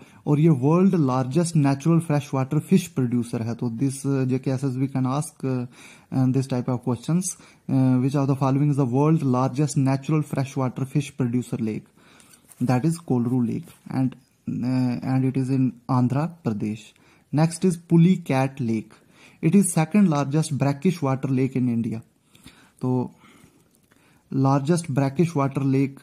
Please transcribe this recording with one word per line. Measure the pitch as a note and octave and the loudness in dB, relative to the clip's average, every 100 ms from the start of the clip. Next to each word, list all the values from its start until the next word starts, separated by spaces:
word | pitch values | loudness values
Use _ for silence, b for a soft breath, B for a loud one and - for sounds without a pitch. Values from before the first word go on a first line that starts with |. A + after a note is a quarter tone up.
| B B B | B B B
और | D3 | 4
ये | E3 | 4
वर्ल्ड | C#3 C3+ E3+ G3 F#3+ | 4 2 4 4 4
लार्जेस्ट | C3+ B2+ B2+ C#3+ E3+ D#3+ | 2 0 0 -2 0 2
नेचुरल | C#3 C3+ D#3+ E3 E3 | 2 0 2 0 2
फ्रेश | D3 C#3 | -2 -2
वाटर | C3+ C3 D3+ | -4 -2 -2
फिश | - F#3+ F#3 - | 2 0 0 -4
प्रोड्यूसर | B2 A#2+ A#2+ B2 | -2 -2 -2 -4
है। | A2+ A#2 | -4 -6
तो | B2 A2+ | -6 -4
this, | C3+ C3+ C3+ | -4 -4 -2
uh, | C#3 B2+ | -2 0
J | B2+ | -2
K | C3+ | -2
S | C3 | -4
S | C#3 B2+ | -4 -2
B | C3+ | -4
can | C3+ B2+ | -2 -2
ask, | C#3 D3+ - C3 | -2 -6 -8 -6
uh, | B2+ B2 B B B B | -4 -6 B B B B
and | C3 C3 C3 | 0 0 0
this | C3+ | 0
type | B2 A#2+ | -2 -2
of | B2 | -4
questions, | - A#2 - E3+ F#3 - B B B | -2 -4 -2 -2 -2 -10 B B B
uh, | C3+ C3 B2+ | 2 4 2
which | C3+ C#3+ | 2 0
of | C#3 | 0
the | C3+ | 0
following | C3+ C3+ D3 | 0 2 2
is | C#3 | 2
the | C3 B2+ | 2 2
world | D3+ D#3+ C#3 B2 | 4 2 2 0
largest | C3 B2+ D3 - | 0 0 -2 0
natural | C3+ C3+ C3+ D#3 | 0 0 0 -2
freshwater | D3 D3+ C3+ C#3 B2+ - C3 | -2 -4 -4 -4 -4 -4 -4
fish | D3+ C#3 - | -4 -4 -4
producer | B2+ B2 A#2 B2 | -2 -2 -4 -4
lake? | A2 A2 - _ b b b b b - | -4 -6 -10 _ b b b b b -4
That | - B2 D3+ | 0 0 0
is | E3 | -2
Kolru | - B2+ A#2 B2+ A#2 | -2 -2 0 0 0
Lake | A#2 - - - | -4 -10 -18 -8
and, | B2+ C3 - _ _ - | -4 -4 -4 _ _ -10
uh, | - B2 B2+ B2+ A#2+ - | -6 -2 0 -2 -2 -2
and | C3 C3 | 0 0
it | C3+ | 0
is | B2+ | -2
in | C3+ C3 - - | 0 0 -2 -2
Andhra | B2+ B2 C3 E3 - | 0 2 0 -4 -4
Pradesh। | - G#2 A2 G#2+ - _ b b b | -6 -4 -4 -6 -12 _ b b b
Next | C#3 E3 - F#3 | 0 0 2 0
is | E3+ | 0
Pulicat | - E3+ E3+ F#3 - C3 C3+ C3+ | 2 4 6 4 0 0 0 -2
Lake। | A#2 A2 - - _ b b b | -4 -4 -6 -14 _ b b b
It | E3 | 2
is | G3 F#3+ | 4 4
second | - D#3 G#3 F#3+ | 0 0 4 4
largest | D3 C#3 D3+ D3+ C3 | 4 0 0 -2 0
brackish | C#3 C#3 F#3+ E3+ | 0 0 0 0
water | C3+ C3 C3 | 0 -2 0
lake | C3 C3 C3 | 0 0 0
in | B2 | -2
India। | A#2 A2+ A2 - _ _ B B B B B | -2 -4 -6 -12 _ _ B B B B B
तो | B2+ B2+ B2 - b b b b b _ _ b b b b | -4 -2 -4 -10 b b b b b _ _ b b b b
largest | C3+ C3+ C#3 C#3 E3+ E3+ | 0 2 2 0 -2 -2
brackish | C3 C3+ C3+ E3+ D3 | -2 -2 0 0 0
water | C3+ C#3 | -2 -2
lake, | C3+ C3+ C#3 C#3 | -2 0 -2 -6